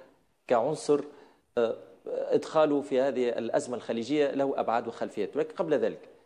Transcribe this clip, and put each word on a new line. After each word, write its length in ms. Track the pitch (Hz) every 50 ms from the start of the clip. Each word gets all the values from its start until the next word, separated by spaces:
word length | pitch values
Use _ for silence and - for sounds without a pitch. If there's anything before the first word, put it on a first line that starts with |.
| - - _ _ _ _ _ _ _ -
كعنصر، 520 | 123 117 117 147 156 147 - - 147 147 147 - - - - - _ _ _ _ - 120
آه، 180 | 117 113 - - - - - - -
إدخاله 720 | - - - - - - 143 - - - 160 156 151 143 143
في 200 | 139 - 135 127
هذه 280 | 131 143 120 123 123 120
الأزمة 480 | 113 - 117 - - 151 123 123 123
الخليجية 540 | 113 - - 120 113 113 120 147 151 143 139
له 240 | 127 135 139 135 127
أبعاد 320 | - 117 117 113 120 117 113
وخلفيات. 480 | - - 117 104 - 110 98 - -
ولكن 180 | 139 160 156 -
قبل 200 | - 190 165 147
ذلك، 340 | 127 110 104 82 - - - - - _